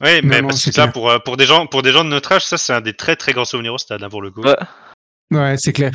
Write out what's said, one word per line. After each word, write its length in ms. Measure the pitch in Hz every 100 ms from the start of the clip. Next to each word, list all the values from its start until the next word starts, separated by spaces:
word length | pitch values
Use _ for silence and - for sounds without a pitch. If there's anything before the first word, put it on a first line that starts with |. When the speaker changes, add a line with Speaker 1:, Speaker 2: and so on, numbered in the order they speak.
Speaker 1:
Oui, 200 | 143 165
Speaker 2:
Non, 80 | 143
Speaker 1:
mais 120 | 123
Speaker 2:
non, 60 | 139
Speaker 1:
parce 120 | 135
Speaker 2:
c'est 80 | -
Speaker 1:
que 60 | -
ça, 80 |
Speaker 2:
clair. 100 | 147
Speaker 1:
pour, 160 | 127 117
euh, 80 | 120
pour 160 | 127 127
des 120 | 135
gens, 180 | 160 160
pour 160 | 135
des 100 | 131
gens 140 | 135 165
de 40 |
notre 220 | 143 -
âge, 140 | 190 -
ça, 120 | 170
c'est 120 | -
un 100 | 123
des 120 | 110
très, 220 | 107 - -
très 180 | -
grands 120 | 127 123
souvenirs 280 | 127 113
au 60 | 123
stade, 240 | - 104
hein, 60 | 101
pour 120 | 104
le 80 | 98
coup. 140 | 98
Speaker 3:
Ouais. 120 | 120 143 175 - - _ _ _ -
Speaker 2:
Ouais, 240 | 156 139 135
c'est 160 | -
clair. 180 | - 139